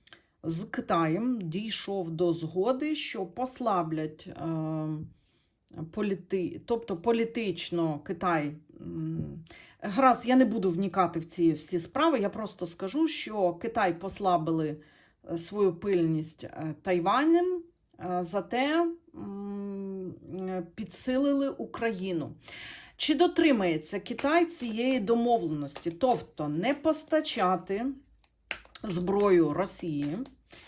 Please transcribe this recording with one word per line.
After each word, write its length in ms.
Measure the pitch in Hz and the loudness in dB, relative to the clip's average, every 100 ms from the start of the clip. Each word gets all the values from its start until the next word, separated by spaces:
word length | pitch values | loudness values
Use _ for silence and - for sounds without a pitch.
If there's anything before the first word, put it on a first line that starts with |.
| _ - _ _ | _ -20 _ _
з 200 | 165 165 | 0 0
Китаєм 760 | - - - 175 160 180 247 240 | 0 -4 0 2 4 2 0 -2
дійшов 720 | 170 180 220 - - 196 165 | -4 -4 -4 -6 -4 -4 -4
до 220 | 160 175 | 0 2
згоди, 640 | 165 160 185 214 262 302 302 | 2 -2 0 0 0 -2 -2
що 300 | - 226 180 | -4 -6 -8
послаблять, 1000 | - 254 - 233 185 160 156 156 156 180 | -4 -4 0 2 2 0 -2 -4 -8 -16
е, 600 | - 165 160 156 156 156 156 156 - _ _ _ _ _ 170 165 | -8 -4 -2 -2 -2 -4 -6 -8 -16 _ _ _ _ _ -12 -8
політи-, 720 | 214 208 185 - 190 170 - - | -4 -2 -4 -2 -2 -2 -6 -4
тобто 320 | 226 - 170 | -4 -2 -2
політично 1000 | 233 233 226 240 208 170 - 170 165 143 | 0 2 0 -2 -4 -4 -4 0 0 -2
Китай, 560 | - 175 185 165 147 151 - - | -6 -2 0 0 0 -6 -16 -16
м, 640 | 170 165 160 160 147 151 - - - - | -10 -6 -4 -4 -6 -10 -16 -20 -20 -10
гаразд, 440 | 202 196 262 233 226 | -2 4 6 4 4
я 100 | 254 | 6
не 100 | 233 | 6
буду 260 | 220 185 | 4 0
вникати 480 | 165 196 190 170 165 | 0 0 2 2 0
в 60 | 165 | -6
ці 260 | - 165 | 2 4
всі 280 | 156 - 175 | 4 -2 -2
справи, 400 | - 269 330 254 | 0 2 2 4
я 100 | 196 | 0
просто 360 | 208 208 - 170 | -2 -8 -6 -8
скажу, 420 | - 190 269 320 | -6 -4 0 0
що 460 | - 220 214 180 | 0 -6 0 0
Китай 460 | 170 233 226 190 165 | 0 -2 2 2 0
послабили, 760 | 190 - 196 175 160 160 156 151 - _ _ _ - | -4 0 2 2 2 0 0 -4 -12 _ _ _ -8
е, 60 | 170 | -6
свою 360 | - 208 196 | -4 2 2
пильність, 720 | 170 202 180 165 156 156 - | 2 0 2 4 0 -2 -10
е, 320 | - - 156 147 | -14 -8 -8 -6
Тайванем, 800 | 190 180 180 240 311 339 359 359 339 _ _ - | -2 0 2 2 4 4 4 -2 -8 _ _ -12
е, 200 | 180 180 | -4 -2
зате, 640 | 175 202 190 240 285 330 339 339 _ - | 0 -2 -2 0 2 2 0 -2 _ -14
м, 960 | 202 196 202 202 202 196 196 190 185 - - 180 | -10 -8 -8 -6 -6 -8 -8 -8 -10 -12 -12 -8
е, 280 | 185 185 170 - | -6 -6 -8 -10
підсилили 720 | 202 - 254 254 285 277 277 | -4 0 2 2 2 2 0
Україну. 840 | - 226 - 226 185 190 165 117 - - - - - - - | -4 -10 -4 -4 -2 -4 -4 -4 -10 -18 -16 -16 -18 -20 -4
Чи 180 | - 285 | 0 4
дотримається 840 | 349 339 330 233 180 156 - 202 | 4 6 4 4 4 0 -2 -4
Китай 460 | - 233 277 339 330 | -6 -4 2 4 2
цієї 540 | - 240 214 254 254 | 0 -2 -2 0 0
домовленості? 920 | 196 233 240 233 165 151 143 - 170 | 2 2 4 2 2 -4 -6 -6 -8
Тобто 560 | 165 254 185 - - 151 | 0 2 2 -2 -4 -2
не 260 | 151 226 | 0 0
постачати 1120 | 285 320 311 - 311 302 233 185 180 175 202 262 262 - _ _ _ _ - - - | 2 2 2 2 2 2 0 2 2 0 -4 -4 -6 -16 _ _ _ _ -14 -14 -10
зброю 720 | 214 175 180 202 202 175 151 | -4 -2 0 2 6 6 6
Росії, 640 | 147 190 - 175 143 143 220 269 - _ - | 2 -2 -2 -4 -2 -2 -4 -8 -14 _ -16